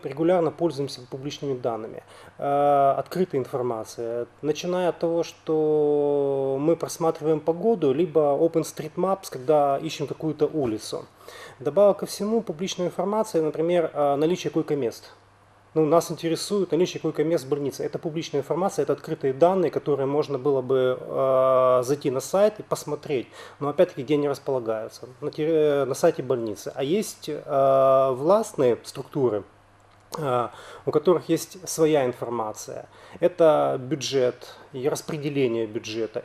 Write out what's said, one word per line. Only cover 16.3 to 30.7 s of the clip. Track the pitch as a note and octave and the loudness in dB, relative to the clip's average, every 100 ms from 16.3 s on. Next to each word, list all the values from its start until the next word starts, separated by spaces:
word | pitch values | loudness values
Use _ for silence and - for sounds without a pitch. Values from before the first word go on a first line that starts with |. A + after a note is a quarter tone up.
| D#3+ - G3+ F3+ | -4 -2 -2 0
наличие | D3+ F3+ D3 | 2 0 -2
койко-мест | D#3+ D3+ D#3 E3 C3 | -4 -2 0 0 0
в | |
больнице. | C#3+ C#3+ - D3 | -4 -2 -4 -6
Это | D#3 | -6
публичная | F3 D#3 D#3 F3 | -6 -6 -4 -4
информация, | - D#3 F#3+ - C#3 | -2 -2 -2 0 -2
это | |
открытые | C#3 - D#3 - | -2 -4 -4 -2
данные, | C3 E3 F#3+ E3 | 4 4 4 0
которые | C3+ - C3+ C3+ | 0 -2 0 0
можно | C#3+ C#3+ C#3 | 0 -2 -2
было | C3 C3+ | 0 0
бы, | B2+ C3 B2+ B2+ | 2 2 2 0
э, | - C#3 C3+ C3 C3 C3 B2+ B2+ | -4 -2 2 4 4 6 6 4
зайти | B2 C#3+ D3 | 2 -2 -2
на | B2+ | -4
сайт | - F#3 G#3 G#3 | -2 2 2 2
и | |
посмотреть. | C#3 A2 - A2 - C#3 G#2+ - - - | -6 -8 -6 -8 -4 -4 -6 -12 -20 -8
Но | C#3+ | -4
опять-таки, | C#3+ F3 - | 0 0 0
где | B2 D3 | -2 0
они | C#3+ | 0
располагаются? | C3+ - C3+ A2+ A2 A2+ - B2 B2+ | -2 -4 -4 -2 -6 -6 -14 -20 -14
На | D3 | -10
терри-, | D3 D3+ D#3+ D3+ C#3+ C3+ | -6 0 2 4 2 0
на | C3+ | 2
сайте | F3 D#3 | 2 2
больницы. | C3 B2+ A2+ G2+ - - | 0 -2 -2 -8 -10 -6
А | |
есть, | C#3 F#3+ G#3+ - - | -2 -2 -2 -8 -10
э, | D3 - C#3+ C3+ C3+ C3+ C3+ C3+ | -10 -2 2 4 6 6 6 4
властные | B2+ D3 G3+ A3 - C3 A2 | 2 2 2 2 0 2 2
структуры, | - - C3 D3+ B2+ G#2 F#2+ _ _ _ _ _ _ - | -4 -14 -10 -2 0 0 -6 _ _ _ _ _ _ -8
э, | D3 B2 A#2 - - | -2 -2 -2 -8 -20